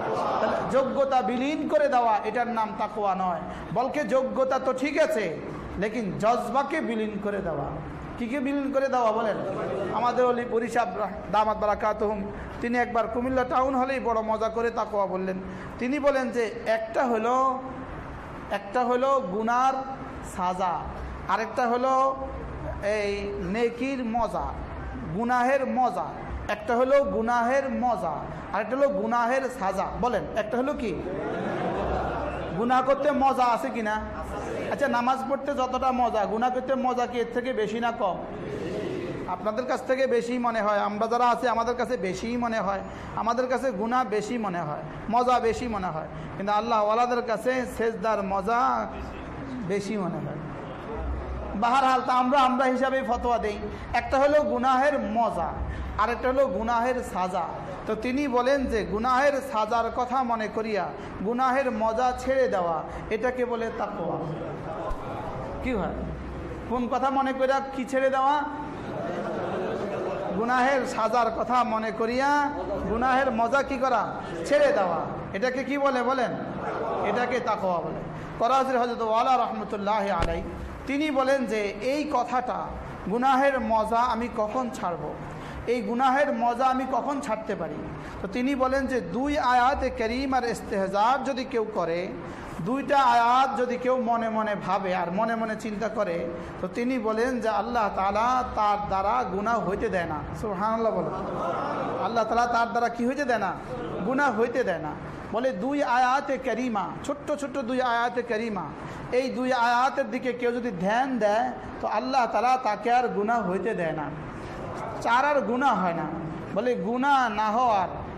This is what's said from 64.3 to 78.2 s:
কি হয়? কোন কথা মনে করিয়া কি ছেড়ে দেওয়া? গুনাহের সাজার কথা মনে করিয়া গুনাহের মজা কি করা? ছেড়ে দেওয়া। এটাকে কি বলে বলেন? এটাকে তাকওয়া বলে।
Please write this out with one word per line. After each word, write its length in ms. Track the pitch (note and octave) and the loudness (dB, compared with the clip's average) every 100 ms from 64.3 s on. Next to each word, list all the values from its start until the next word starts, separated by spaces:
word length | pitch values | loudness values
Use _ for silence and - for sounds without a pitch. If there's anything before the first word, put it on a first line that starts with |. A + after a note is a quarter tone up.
| E3 E3 D3+ D#3+ D#3 - - - - - - - - | -6 -6 -8 -8 -6 -6 -6 -6 -8 -8 -8 -8 -6
কি 100 | B3 | -4
হয়? 200 | A3 D#3+ - - - - - - - - | -2 -2 -4 -6 -8 -8 -10 -10 -10 -4
কোন 180 | A#3+ A#3 | -4 -2
কথা 220 | B3+ C4 | 0 0
মনে 240 | C4+ C4 | 2 0
করিয়া 260 | C4 C4 C4+ C4+ C4 | 2 2 2 0 -6
কি 100 | B3 | -2
ছেড়ে 240 | C4 C4+ | 2 2
দেওয়া? 320 | C4 C4+ D4 D4 - - - - - - - G3+ D3 - F#3+ - - G3+ - - - - F#3 | 4 4 2 0 -6 -8 -8 -8 -6 -4 -4 -4 -4 -4 -4 -2 -4 -4 -4 -4 -4 -4 -2
গুনাহের 500 | A#3 B3+ B3+ C#4 A3 | 2 2 4 2 0
সাজার 440 | - A3+ A#3+ A3+ A3 | 0 0 2 2 0
কথা 260 | A3+ B3 | 0 2
মনে 280 | A3+ A3 A3 | 2 0 -2
করিয়া 580 | G3+ A3+ B3 C#4 D4 C#4+ C#4+ E4 C#4+ F3 | -2 0 2 2 2 2 -2 -4 -4 -2
গুনাহের 420 | A3 C4 B3+ C4 | 0 2 4 2
মজা 320 | A3+ A#3 C#4 | 2 2 2
কি 140 | C4 C4 | 0 0
করা? 380 | C4 A#3 F3 - - E3 E3+ | 2 2 0 -4 -8 -6 2
ছেড়ে 260 | D4 C#4 | 4 6
দেওয়া। 260 | G#3+ F#3 D#3+ C#3+ - - | 4 2 0 -4 -6 -6
এটাকে 300 | G3 B3 B3 | -2 -2 -2
কি 140 | B3 C#4+ | -2 0
বলে 260 | C#4 B3+ | 2 2
বলেন? 280 | A#3+ C4+ G#3 D3 - - - - - - F#3 | 2 2 0 -2 -6 -6 -6 -4 -2 -2 0
এটাকে 340 | G#3+ B3 B3 | 0 0 0
তাকওয়া 420 | A#3 G3 F#3+ E3+ | 0 0 0 0
বলে। 200 | D#3 D#3 - - | -2 -6 -8 -10